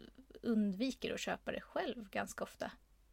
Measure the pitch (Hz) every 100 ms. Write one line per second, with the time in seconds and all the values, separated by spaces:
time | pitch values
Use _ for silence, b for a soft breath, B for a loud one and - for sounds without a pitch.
0 | - - - - 240 214 208 185 262 -
1 | - - - - - - - 302 349 240
2 | 202 202 202 - 220 - - - - -
3 | -